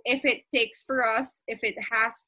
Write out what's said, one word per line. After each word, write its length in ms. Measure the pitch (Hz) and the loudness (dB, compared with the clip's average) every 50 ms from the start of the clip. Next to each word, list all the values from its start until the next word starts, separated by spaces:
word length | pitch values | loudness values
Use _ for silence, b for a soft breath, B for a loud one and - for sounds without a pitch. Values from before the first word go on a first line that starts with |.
| - | 0
if 180 | 240 254 262 - | 0 0 2 2
it 200 | 269 233 - - - - | 2 0 0 -2 0 2
takes 300 | 240 226 220 - - - | 2 2 0 -2 -10 -6
for 220 | - 269 254 240 | -4 0 2 2
us, 380 | 226 220 240 269 - - - - | 2 2 0 -2 -4 -8 -12 -10
if 160 | - 226 - 233 | -10 -6 -2 -2
it 120 | 214 196 - 202 - | -4 -2 -4 -6 -2
has 320 | 233 220 226 240 233 - - | 2 2 2 2 0 -6 -10